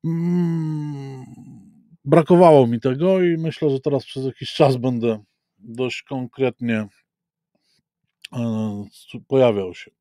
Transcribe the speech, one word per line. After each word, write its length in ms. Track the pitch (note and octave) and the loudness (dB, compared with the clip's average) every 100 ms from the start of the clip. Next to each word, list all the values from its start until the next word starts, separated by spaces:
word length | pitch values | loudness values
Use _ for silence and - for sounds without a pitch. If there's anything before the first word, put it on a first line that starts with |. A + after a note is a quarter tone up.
Mm, 1200 | D#3+ E3 E3+ F3 F3 E3 D#3 D#3 D3 C#3+ C3+ C3+ B2+ - - - - _ _ _ C#3 | -4 -4 -2 -2 -2 -4 -4 -6 -10 -12 -14 -16 -18 -20 -20 -20 -20 _ _ _ 2
brakowało 640 | D#3 D#3 F3+ F3 D3 A#2+ | 2 6 6 8 8 6
mi 120 | A#2 | 0
tego 420 | C3 C3 F3+ F#3+ | -2 -2 0 2
i 160 | F3 E3 | 0 -2
myślę, 320 | D#3+ - D#3 | -4 -2 -2
że 100 | C3+ | -2
teraz 260 | D3 C#3 - | -2 -4 -6
przez 200 | C#3 C3 | -8 -8
jakiś 280 | - - | -8 -14
czas 240 | - D3 B2+ | 2 2 2
będę 460 | B2+ A#2+ A#2 G#2+ _ _ _ _ | -2 -2 -2 -4 _ _ _ _
dość 420 | G#2+ A#2 B2+ - | -18 -8 -6 -8
konkretnie, 840 | _ C3+ B2 - B2+ - A#2+ A2 G#2 _ _ _ _ _ _ _ _ _ _ _ _ _ - | _ -10 -10 -4 -4 -2 -4 -4 -6 _ _ _ _ _ _ _ _ _ _ _ _ _ -14
e, 520 | C3 A#2 A2 A2 G2+ G2+ _ - A#2+ _ | -8 -6 -4 -6 -8 -12 _ -20 -20 _
pojawiał 480 | C3+ B2 G#2 F#2 E2+ | 2 4 2 -6 -12
się. 160 | - _ | -20 _